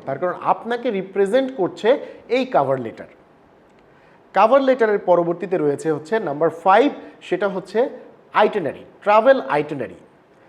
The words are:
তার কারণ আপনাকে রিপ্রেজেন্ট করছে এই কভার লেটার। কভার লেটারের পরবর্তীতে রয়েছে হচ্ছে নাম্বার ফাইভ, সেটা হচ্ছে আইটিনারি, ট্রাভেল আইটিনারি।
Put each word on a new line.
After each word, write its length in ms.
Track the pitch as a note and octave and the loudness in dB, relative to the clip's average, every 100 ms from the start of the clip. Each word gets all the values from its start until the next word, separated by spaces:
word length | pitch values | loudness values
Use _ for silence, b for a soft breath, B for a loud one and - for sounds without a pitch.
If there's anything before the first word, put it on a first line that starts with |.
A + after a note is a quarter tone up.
| - | -10
তার 140 | C3+ | -6
কারণ 140 | F3+ E3 | -6 -4
আপনাকে 500 | D3+ - A3 A#3+ B3 | -2 -2 -4 -6 -4
রিপ্রেজেন্ট 640 | G3 F3+ G3+ G3 B3 C4+ C4 | -4 -4 -2 0 0 -2 -4
করছে 420 | E3+ - G#3 C#4 B B B | -6 -2 0 0 B B B
এই 160 | B3 C4 | -4 0
কভার 340 | F3 C3+ C3+ | 0 0 -2
লেটার। 280 | A2+ - E2+ - _ _ _ _ _ _ b b b b b F#3+ | -6 -12 -18 -20 _ _ _ _ _ _ b b b b b 2
কভার 260 | A3 C#4 | 4 4
লেটারের 380 | C4+ B3+ A3+ G3+ | 4 2 2 2
পরবর্তীতে 580 | G3 F3 E3+ E3+ G3 F3+ | 2 2 2 -2 -4 -2
রয়েছে 340 | D3 C#3 D#3+ | 0 -2 -2
হচ্ছে 280 | D3 D3+ A3 | -4 -2 -4
নাম্বার 300 | D3+ C#3+ E3+ | -4 -2 -2
ফাইভ, 420 | - F#3+ G3+ C#4 - B B | 0 4 4 4 0 B B
সেটা 260 | - F3+ G3+ | -6 -4 -2
হচ্ছে 420 | F#3 - G#3+ C#4 - - - _ | -4 -6 -4 -4 -6 -20 -20 _
আইটিনারি, 520 | F3+ G#3+ - C#3+ A2 - - | 0 2 0 -6 -8 -14 -6
ট্রাভেল 400 | G3+ G#3+ A#3 C4 - | 2 4 6 4 2
আইটিনারি। 460 | D3 D3+ D3 G#2 F2+ - _ _ b | -2 -2 -6 -10 -12 -20 _ _ b